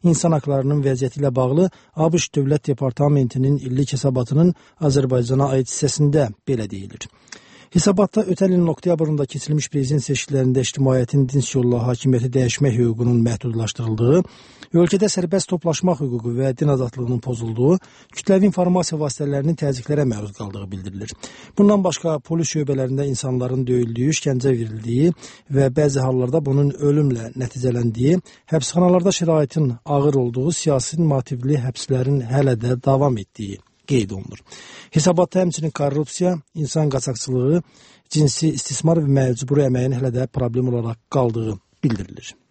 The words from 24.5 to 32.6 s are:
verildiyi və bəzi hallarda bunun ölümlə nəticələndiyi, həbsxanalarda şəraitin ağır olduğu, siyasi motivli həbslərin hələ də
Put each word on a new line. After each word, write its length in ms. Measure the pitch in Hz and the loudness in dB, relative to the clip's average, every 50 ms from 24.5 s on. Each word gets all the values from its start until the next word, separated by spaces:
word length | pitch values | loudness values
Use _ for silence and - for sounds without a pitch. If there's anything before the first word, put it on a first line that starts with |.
| 127 | 0
verildiyi 560 | 117 117 110 110 110 110 117 117 123 151 175 165 - - - - - _ _ | 0 -2 -6 -8 -10 -6 -2 0 2 2 2 2 -2 -12 -20 -20 -20 _ _
və 160 | 139 135 139 | 2 2 2
bəzi 320 | 135 127 156 151 147 135 139 127 | 4 4 2 2 2 2 0 0
hallarda 320 | 131 127 127 127 123 139 165 | 0 0 0 0 0 0 0
bunun 320 | 147 139 135 143 143 143 | 0 2 2 2 2 0
ölümlə 640 | - - 147 143 143 151 151 139 123 117 110 117 - | 0 0 0 2 2 4 2 2 0 -2 -6 -10 -8
nəticələndiyi, 880 | 131 127 117 - 127 123 127 120 120 120 120 107 113 123 143 175 185 _ - - _ _ | -8 -8 -8 -6 -4 -2 -2 0 0 0 -2 0 0 2 2 2 2 _ -8 -20 _ _
həbsxanalarda 640 | - 160 160 131 - - 175 180 175 180 180 170 196 - - | -2 -2 -2 -2 0 0 2 4 4 4 4 2 2 0 2
şəraitin 540 | 175 165 160 156 147 131 - 156 151 131 120 117 _ | 0 2 2 2 0 0 0 0 0 0 -2 -6 _
ağır 380 | - 147 143 139 151 139 135 123 | -2 0 2 2 2 2 2 0
olduğu, 280 | 120 117 127 131 170 165 - - | 0 -2 -2 -2 -2 -4 -2 0
siyasi 400 | 156 139 131 - - - 160 170 | 0 0 0 -2 -4 -2 0 0
motivli 560 | 156 139 135 123 - 131 120 123 135 151 139 117 | 2 2 0 -2 -4 -8 -6 -2 -2 -2 0 -2
həbslərin 560 | 127 - - - - 135 127 127 135 143 139 120 113 | -4 -8 -8 -4 -2 -2 0 0 0 0 -2 -2 0
hələ 240 | 127 143 139 135 123 | 0 2 2 2 0
də 240 | 107 | 0